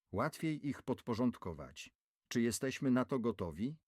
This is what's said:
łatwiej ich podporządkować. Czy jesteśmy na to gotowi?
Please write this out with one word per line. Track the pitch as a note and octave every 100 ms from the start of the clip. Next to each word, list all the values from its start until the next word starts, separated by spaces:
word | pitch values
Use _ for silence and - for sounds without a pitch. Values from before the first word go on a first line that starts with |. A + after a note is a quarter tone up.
| _
łatwiej | F#2 D3 - D#3+ D3+ C#3+
ich | -
podporządkować. | - B2 - A2 B3 - F#2 D2+ C2+ - - _ _ _ -
Czy | B2
jesteśmy | A#2 G#2+ C3+ - C3+
na | B2
to | B2 C3+
gotowi? | A#2 G#2 F2+ D#2 B2 D#3